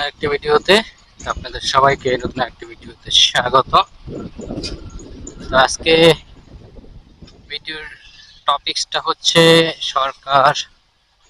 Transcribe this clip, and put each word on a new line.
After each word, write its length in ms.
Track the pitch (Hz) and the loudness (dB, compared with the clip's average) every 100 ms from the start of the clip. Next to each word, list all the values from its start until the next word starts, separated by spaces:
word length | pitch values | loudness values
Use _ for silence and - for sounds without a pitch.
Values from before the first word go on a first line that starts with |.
| 143 | -2
একটি 160 | - 151 | -6 -6
ভিডিওতে, 420 | 143 151 151 - 196 226 - _ - | -4 0 0 2 2 0 -10 _ -14
আপনাদের 420 | 123 117 131 120 - | -10 -10 -10 -10 -2
সবাইকে 360 | 139 135 135 131 123 | 2 4 2 0 -2
নতুন 160 | 120 - 120 | -4 -6 -8
একটি 140 | - 117 | -8 -20
ভিডিওতে 380 | 117 123 117 - - | -20 -20 -20 -2 2
স্বাগত। 500 | - 143 123 131 127 165 190 - - - - - - - - - - - - - - - - | 2 2 2 2 2 2 0 -6 -16 -14 -14 -14 -12 -10 -10 -12 -16 -18 -18 -18 -18 -16 -4
তো 60 | 127 131 | 0 0
আজকে 280 | - 165 160 165 151 - - - - - - - - - _ - - - | -2 0 4 4 4 -2 -20 -20 -20 -20 -20 -20 -20 -20 _ -20 -20 -16
ভিডিওর 340 | 147 - 156 151 147 - - - - - | -14 -12 -14 -14 -18 -20 -20 -20 -8 -4
টপিকসটা 520 | 143 - 156 - 156 151 | -2 -4 -8 -6 -4 -4
হচ্ছে, 340 | 156 - 175 165 165 165 156 - | -4 0 4 6 6 4 -2 -6
সরকার 580 | 139 135 - - 139 135 156 - _ _ _ _ _ _ | -4 -4 -6 -2 2 4 2 -6 _ _ _ _ _ _